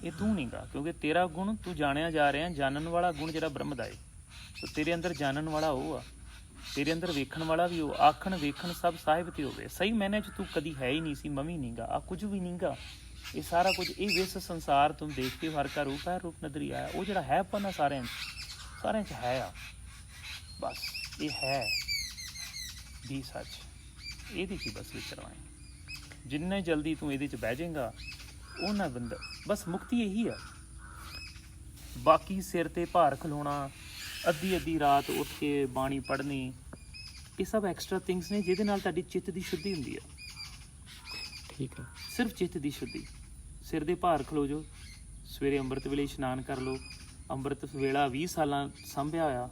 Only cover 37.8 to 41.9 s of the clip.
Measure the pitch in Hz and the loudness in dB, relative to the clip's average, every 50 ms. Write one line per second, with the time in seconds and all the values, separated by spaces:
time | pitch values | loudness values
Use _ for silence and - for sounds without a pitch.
37.8 | - - 190 185 185 - 180 180 170 - 202 208 196 175 185 185 214 208 202 196 | -2 -2 -2 -2 0 0 0 0 0 0 0 0 4 4 4 4 4 2 2 2
38.8 | 180 196 165 165 180 - - 190 - - 170 185 180 - - 165 156 202 190 160 | 2 2 0 0 -2 0 -2 -2 -2 -2 -4 -4 -2 -2 -2 -2 0 -2 -2 0
39.8 | 131 - - - - - - - - - - - - - - - - - - - | -2 -4 -4 -8 -8 -12 -14 -14 -14 -14 -12 -10 -12 -12 -12 -14 -16 -16 -16 -16
40.8 | - - - - - - - - - - - - - - - - 135 131 - - | -16 -16 -16 -16 -12 -10 -10 -8 -8 -8 -10 -12 -12 -12 -6 -6 -6 -6 -6 -10
41.8 | 131 - | -12 -12